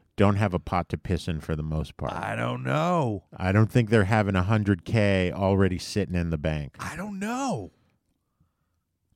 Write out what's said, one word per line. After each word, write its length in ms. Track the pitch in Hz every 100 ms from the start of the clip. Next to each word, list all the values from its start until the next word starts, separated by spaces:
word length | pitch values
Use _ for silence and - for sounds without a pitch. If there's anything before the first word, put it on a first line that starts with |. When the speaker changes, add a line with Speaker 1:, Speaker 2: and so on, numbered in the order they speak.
| _ -
Speaker 1:
don't 220 | 101 98
have 160 | 104
a 60 | 87
pot 280 | - 90 82
to 100 | 78
piss 300 | - 82 -
in 140 | 80
for 160 | - 78
the 60 |
most 340 | 78 78 73 -
part. 160 | -
Speaker 2:
I 240 | 87 98 113
don't 260 | 120 123
know. 640 | 127 143 170 175 127 101 - -
Speaker 1:
I 160 | 92
don't 180 | 101 110
think 200 | 123 107
they're 160 | 110 92
having 320 | 110 101 92
a 60 |
hundred 420 | 92 110 101 92 -
K 440 | 117 104 95 90
already 440 | 85 98 98 95 90
sitting 380 | - 104 95 87
in 140 | 85
the 80 | 80
bank. 400 | 78 76 71 -
Speaker 2:
I 160 | - 165
don't 240 | 208 196
know. 520 | 208 247 277 143 92 _ _ _ _ _ _ _ _ _ _ _ _ _ _